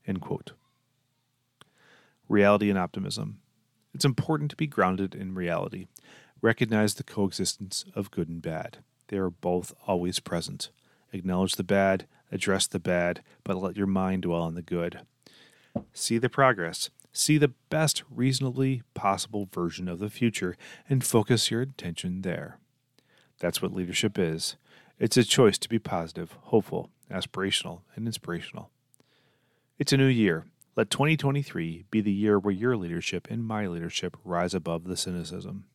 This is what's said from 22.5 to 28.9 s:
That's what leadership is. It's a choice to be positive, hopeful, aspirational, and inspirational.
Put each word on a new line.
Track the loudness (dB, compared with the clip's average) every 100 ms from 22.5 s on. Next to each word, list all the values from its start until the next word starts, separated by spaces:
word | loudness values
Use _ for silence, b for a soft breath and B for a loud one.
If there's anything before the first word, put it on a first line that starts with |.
| -16 _ _ _ _ b b b _
That's | -2 -2
what | -4
leadership | -4 -4 0 0 0
is. | -2 -2 -6 -8 b b b _
It's | 2 4
a | 4
choice | 6 6 6
to | -2
be | -4
positive, | -2 -4 -4 -8 -12 -14
hopeful, | 0 2 2 -8 -8 _ _
aspirational, | -8 -6 -4 -2 -2 -4 -14 _
and | -8 -8
inspirational. | -8 -8 -8 -8 -14 -16 _ _